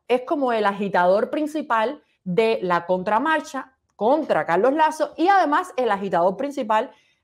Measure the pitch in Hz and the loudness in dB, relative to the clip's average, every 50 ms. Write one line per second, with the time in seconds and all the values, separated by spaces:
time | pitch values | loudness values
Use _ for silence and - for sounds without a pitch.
0 | _ - 240 254 254 - 339 294 269 247 233 220 208 196 202 190 208 196 185 180 | _ -2 -2 -2 0 -2 -2 -2 0 0 0 0 0 0 0 -2 -4 -2 0 2
1 | 180 180 190 214 - - - 302 302 294 311 311 - - 240 220 220 240 294 - | 4 4 4 2 2 -2 -2 -4 -4 -4 -4 -6 -4 -2 -2 0 0 -2 -4 -8
2 | _ _ _ _ - 185 175 226 226 220 226 - 175 180 175 175 175 - 185 185 | _ _ _ _ -8 -4 0 2 2 2 2 0 0 0 0 0 0 0 -2 -2
3 | 175 208 208 226 277 320 311 311 302 - - 262 - - _ _ _ _ _ - | 0 0 0 0 2 0 0 -2 -2 -6 -12 -12 -12 -12 _ _ _ _ _ -2
4 | 202 226 277 320 285 - 202 160 151 - 165 185 220 262 277 320 311 311 311 311 | 0 0 2 0 0 0 0 -2 0 0 0 2 2 2 2 2 2 0 0 -2
5 | 302 - - - 320 370 403 381 339 285 294 339 370 - - - 254 226 202 190 | -4 -4 -2 -2 2 4 4 4 4 2 0 0 -2 -4 -4 -2 -2 0 0 -2
6 | 202 190 185 170 170 190 190 190 269 285 269 285 247 214 214 220 247 262 - _ | -2 -2 0 2 2 2 0 -2 -6 -6 -6 -6 -4 0 0 0 0 -2 -8 _
7 | _ _ _ _ | _ _ _ _